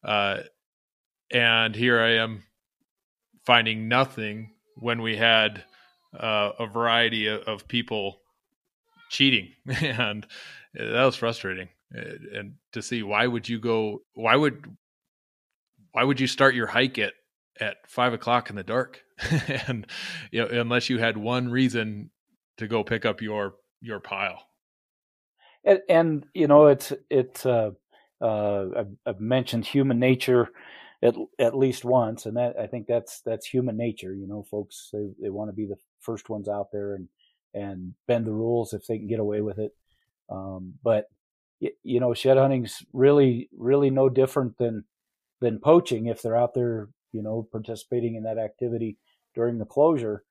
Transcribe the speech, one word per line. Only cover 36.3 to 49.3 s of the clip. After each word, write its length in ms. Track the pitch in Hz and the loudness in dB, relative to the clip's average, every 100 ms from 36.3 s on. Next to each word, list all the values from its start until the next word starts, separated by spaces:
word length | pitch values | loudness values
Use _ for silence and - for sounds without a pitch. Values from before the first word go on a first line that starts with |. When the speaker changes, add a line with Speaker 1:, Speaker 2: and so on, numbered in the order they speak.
| 110 101 | -10 -6
Speaker 2:
out 220 | 101 98 | -6 -6
there 240 | 104 101 98 | -8 -8 -8
and, 120 | 90 _ _ _ _ | -14 _ _ _ _
and 400 | 104 101 95 90 - - | -12 -10 -10 -12 -14 -2
bend 180 | 120 110 | 0 0
the 80 | |
rules 400 | 107 113 120 113 | -2 0 0 -2
if 140 | 104 - | -8 -6
they 100 | 110 | -6
can 100 | 104 | -4
get 120 | 113 | -4
away 220 | 104 104 | -2 -2
with 160 | 104 98 | -4 -4
it. 140 | 107 _ _ _ _ _ _ | -8 _ _ _ _ _ _
Um, 440 | 98 95 95 92 - | -12 -10 -12 -14 -6
but 240 | 117 107 107 _ _ _ _ _ | 0 0 0 _ _ _ _ _
y-, 100 | - - | -8 -8
you 160 | - 120 | -2 0
know, 140 | 123 | 2
shed 240 | 117 131 135 | 2 4 6
hunting's 460 | 135 135 113 - - | 6 2 -4 -10 -12
really, 580 | 131 135 147 135 120 - - | 4 6 8 6 2 -4 -6
really 320 | 113 139 139 | 0 2 4
no 200 | 135 135 | 4 2
different 480 | 127 131 - 127 - | 4 2 2 -2 -2
than, 280 | 120 110 - _ _ _ _ _ | -4 -4 -12 _ _ _ _ _
than 200 | 120 110 | -4 0
poaching 480 | 143 170 170 113 113 | 6 6 6 -4 -2
if 140 | 113 | -4
they're 140 | 117 113 | 0 0
out 160 | 120 | 2
there, 360 | 131 120 113 104 _ _ | 0 -2 -2 -8 _ _
you 100 | 110 | -10
know, 260 | 107 113 110 | -6 -6 -6
participating 640 | 110 110 110 - 123 113 113 | -10 -10 -12 -6 -4 -4 -6
in 80 | |
that 140 | 110 110 | -6 -4
activity 600 | 107 - 123 117 113 104 _ _ _ | -6 -4 -6 -4 -6 -8 _ _ _